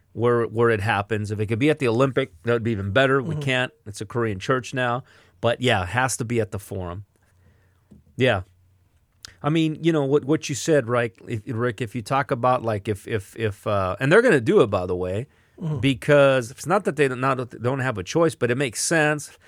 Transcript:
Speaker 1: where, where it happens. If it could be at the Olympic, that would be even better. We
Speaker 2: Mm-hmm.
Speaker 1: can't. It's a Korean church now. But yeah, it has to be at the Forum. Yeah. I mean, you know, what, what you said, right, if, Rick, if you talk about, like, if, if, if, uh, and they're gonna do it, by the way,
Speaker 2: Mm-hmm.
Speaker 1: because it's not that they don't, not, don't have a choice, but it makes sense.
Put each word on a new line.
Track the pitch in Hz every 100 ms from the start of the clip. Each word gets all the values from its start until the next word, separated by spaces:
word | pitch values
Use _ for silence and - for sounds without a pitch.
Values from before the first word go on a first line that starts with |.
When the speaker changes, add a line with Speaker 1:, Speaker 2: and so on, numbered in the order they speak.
| _
Speaker 1:
where, | 104 120 120
where | 113 110 117
it | 110
happens. | 104 101 101 107 104
If | 104
it | 107
could | 113
be | 147
at | 147
the | 127
Olympic, | 113 135 135 135 -
that | 117
would | 120
be | 113
even | 104 98
better. | 110 135 139
We | 127 151
Speaker 2:
Mm-hmm. |
Speaker 1:
can't. | 139 127 127 _ -
It's | -
a | 107
Korean | 120 113 95
church | - 131 123
now. | 135 123 120 - - _ _
But | 117 120
yeah, | 123 107
it | 90
has | 117 127 -
to | 117
be | 120
at | 107
the | 101
Forum. | - 98 87 92 - _ _ _ _ _ _ _ _ - _ -
Yeah. | 127 101 92 _ _ _ _ _ _ _ - _
I | 143
mean, | 165 160 151
you | 160
know, | 160 135
what, | 143
what | 131 156 -
you | 135
said, | - 147 113
right, | 123 120 - -
if, | 113 -
Rick, | 110 123 107
if | 120 156
you |
talk | - 135 135
about, | 131 127 127
like, | 113 107 110
if, | 101 -
if, | 110 - -
if, | 110 101 -
uh, | 101 92 92
and | 135
they're | 202
gonna | 247 151
do | 113 202
it, | 123
by | 101 90
the | 90
way, | 90 98 139 _ _ -
Speaker 2:
Mm-hmm. | 165 147
Speaker 1:
because | 131 127 - 147 139 135 117
it's | - 139
not | 202 196
that | 147
they | 139
don't, | 123
not, | 135 127 120 -
don't | 117 135
have | 131 107
a |
choice, | 90 160 165
but | - 117
it | 123
makes | 139 -
sense. | - 165 151 151 - -